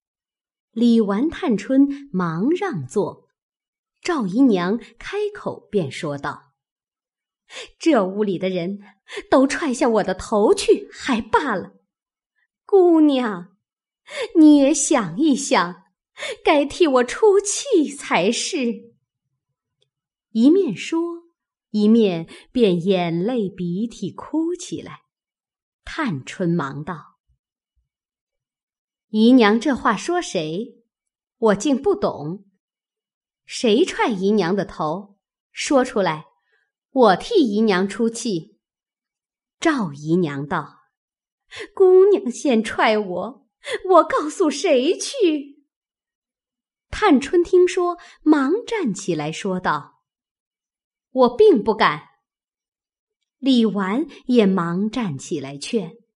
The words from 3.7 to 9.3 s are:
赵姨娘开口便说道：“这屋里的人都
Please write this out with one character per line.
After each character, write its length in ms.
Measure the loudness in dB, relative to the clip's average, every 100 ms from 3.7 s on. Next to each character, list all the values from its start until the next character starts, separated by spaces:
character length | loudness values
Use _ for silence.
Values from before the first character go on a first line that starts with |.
| _ _ _
赵 240 | -6 -4 -2
姨 160 | 2
娘 380 | 4 4 0 -4 -8 -18
开 320 | -10 -6 -6
口 340 | -6 -10 -12 -6
便 200 | -4 -4
说 260 | -6 -8 -8
道 360 | -10 -12 _ _ _ _ _ _ _ _ _ _ _ -20 -20 _
：“这 260 | 0 2
屋 200 | 0 -2
里 160 | -4 -4
的 100 | -4
人 300 | -4 -6 -10 -14 _ _ -16
都 160 | 0